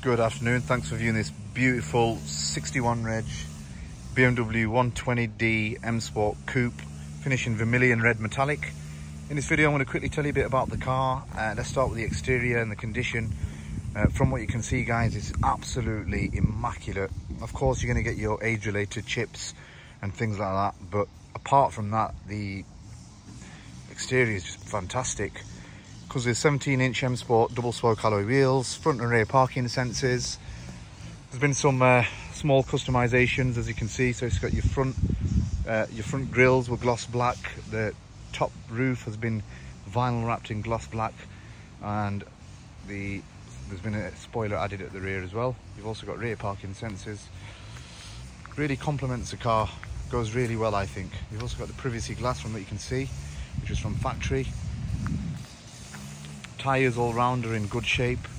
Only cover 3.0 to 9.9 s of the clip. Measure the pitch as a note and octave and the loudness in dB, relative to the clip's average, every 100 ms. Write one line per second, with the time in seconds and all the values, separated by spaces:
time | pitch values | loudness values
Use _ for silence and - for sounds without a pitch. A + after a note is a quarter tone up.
3 | A2+ A2 A2 - - - - - - - | 0 -2 -2 -6 -8 -10 -12 -12 -12 -12
4 | - - B2+ B2 A2+ A2+ A2 A#2 B2 A2+ | -6 6 6 6 2 2 2 4 2 2
5 | - A#2+ A#2 G#2+ A2+ A2 G#2+ A#2+ A2 A#2 | 0 2 0 2 2 4 0 -2 -2 -2
6 | - A2 G#2 - - C3 A#2+ - - - | -2 2 2 0 -2 0 0 -2 -12 -10
7 | - - - B2+ B2 A2 A2+ B2 B2+ A#2 | -10 -6 -2 0 0 0 2 6 6 6
8 | A#2 A2+ A2 - C#3 D3 - - - - | 4 2 -2 0 0 0 -4 -10 -12 -12
9 | - - - C#3+ C3+ D#3+ D3+ C#3+ C3 | -12 -12 -6 -4 2 4 6 4 2